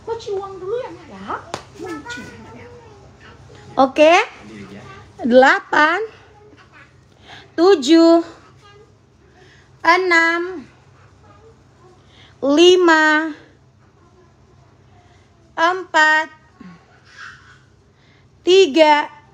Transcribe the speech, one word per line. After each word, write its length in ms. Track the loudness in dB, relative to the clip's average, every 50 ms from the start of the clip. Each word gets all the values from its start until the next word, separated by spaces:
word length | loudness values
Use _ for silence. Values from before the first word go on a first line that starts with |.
| _
Mau 140 | -12 -12 -12
uang 360 | -10 -10 -10 -10 -10 -12 -16 -16
dulu 160 | -12 -10 -10 -10
ya, 80 | -10 -12
Nak, 160 | -18 -20 -20 -20
ya? 180 | -20 -20 -14 -14 -14 -14 -12 -16 -18 -18 -18 -20 -20 -18
Mau, 100 | -16 -14 -14 -16 -16 -16
Cik, 140 | -18 -16 -18
ya, 120 | -20 -20 -20
Nak, 120 | -20 -20 -20 -20
ya? 80 | -20 -20 -20 -20 -20 -20 -20 -20 -20 -20 -20 _ -20 -20 -20 -20 -20 -20 -20 -20 -20 -10 -2 -2
Oke. 360 | -2 -2 2 2 4 4 4 2 0 -4 -12 -20 -20 -20 -20 -20 -20 -20 -20 -20 -20 -20 -20 -20 -20 -20 _ -10
Delapan. 800 | -4 2 4 4 4 4 2 -2 -4 -4 -2 0 0 0 -2 -6 -8 -12 -14 -20 -20 _ _ _ _ -20 -20 _ _ _ _ -20 -20 _ _ _ _ _ _ _ _ -20 -20 -20 -20 _ _
Tujuh. 640 | 0 2 2 2 2 2 2 4 4 6 4 4 2 0 -4 -18 -20 _ _ _ _ _ -20 -20 -20 -20 _ _ _ _ _ _ _ _ _ _ _ -20 _ _ _ _ _ _ _ 0
Enam. 800 | 0 0 2 0 0 0 0 0 0 -4 -6 -8 -10 -12 -16 -18 -20 _ _ _ _ _ _ _ _ _ _ _ -20 -20 _ _ -20 _ _ _ _ _ _ -20 -20 _ _ _ _ _ _ -20 _ _ _
Lima. 880 | -4 -2 2 4 4 4 4 4 2 2 2 2 2 0 0 -2 -4 -6 -12 -16 -20 _ _ _ _ _ _ _ _ _ _ _ _ _ _ _ _ _ _ _ _ _ _ _ _ _ _ _ _ _ _ _ _ _ _ _ _ _ _ _ _ _ _
Empat. 760 | -2 -2 -2 -2 -6 -10 -4 0 0 2 2 0 -2 -4 -8 -16 _ _ _ _ _ -20 -20 -20 _ _ _ _ _ _ _ -20 -20 -20 -20 -20 _ _ _ -20 _ _ _ _ _ _ _ _ _ _ _ _ _ _ _ _ _
Tiga. 640 | _ 2 4 4 4 2 2 2 2 4 2 0 -2 -8 -14 -20 _ _